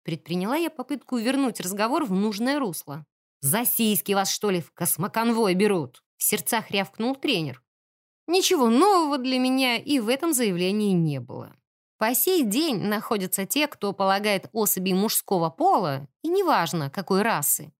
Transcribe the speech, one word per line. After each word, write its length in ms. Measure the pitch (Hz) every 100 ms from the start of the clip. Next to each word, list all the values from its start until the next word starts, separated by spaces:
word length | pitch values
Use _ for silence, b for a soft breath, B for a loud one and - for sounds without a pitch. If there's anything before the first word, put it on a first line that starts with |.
предприняла 540 | - 160 - 180 190 294
я 140 | 330
попытку 460 | 320 247 285 - 247
вернуть 420 | 220 269 269 -
разговор 440 | 180 202 220 311
в 80 | 277
нужное 460 | 185 214 202 240 285
русло. 460 | 240 160 - 143 151 _ _ _
«За 240 | 135 190
сиськи 480 | 240 - 220 208 -
вас, 180 | 196 190
что 200 | - 208
ли, 100 | 180
в 120 | 165
космоконвой 800 | - 170 - 202 220 233 226 214
берут?» 480 | 180 208 190 127 - _ _
в 60 |
сердцах 480 | - 180 - 233 -
рявкнул 440 | 202 190 - 226
тренер. 480 | 269 302 214 151 127 _ _ _ _ _ _ -
Ничего 440 | 359 359 359 240
нового 480 | 233 392 381 302 285
для 200 | 247 254
меня 380 | 254 262 262 233
и 220 | - 285
в 100 | 214
этом 240 | 269 339
заявлении 600 | 262 226 175 180 208 208
не 280 | 180 160 139
было. 340 | 120 120 113 - _ _ _ _
По 160 | 220
сей 300 | 254 - 370
день 340 | 233 214 330 208
находятся 680 | 175 214 - 214 185 -
те, 240 | 196 - 196
кто 240 | - 202
полагает 560 | 190 190 196 208 196 -
особей 420 | 220 208 - 185
мужского 560 | 185 214 - - 190 165
пола, 580 | - 359 320 170 135 143 _
и 60 | 311
неважно, 600 | 370 359 226 170 170 139
какой 340 | - - 190
расы, 500 | 220 175 143 - 147 -